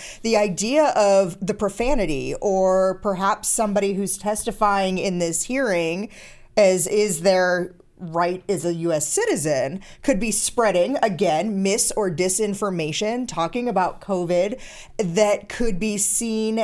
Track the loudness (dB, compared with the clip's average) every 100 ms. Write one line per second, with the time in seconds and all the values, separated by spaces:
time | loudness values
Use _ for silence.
0 | -16 -8 0 2 2 0 0 2 4 4
1 | 4 4 4 -2 -6 -2 -2 0 0 2
2 | 0 -2 -4 -4 0 2 4 4 2 0
3 | -4 0 0 0 -2 0 0 0 0 0
4 | -4 -4 -4 -4 -4 0 0 2 0 0
5 | -2 -2 -2 -2 -4 -2 0 0 0 -4
6 | -8 -14 -20 -20 -4 4 4 4 2 2
7 | 2 2 2 4 4 2 -2 -8 _ -16
8 | -6 -2 0 -2 -4 -2 -2 -2 0 -2
9 | -2 -2 0 0 0 0 -2 -4 -12 -4
10 | 0 0 0 -2 -2 0 2 4 2 2
11 | 0 2 2 2 0 0 0 2 0 0
12 | -2 0 0 0 -2 -2 -4 -2 -4 -2
13 | -2 -4 -4 -4 -4 -2 -2 0 -2 -4
14 | -4 -2 0 0 0 -2 -10 -18 -10 -6
15 | -2 2 2 2 -2 -2 0 0 -2 0
16 | 0 0 -2 -2 0 -2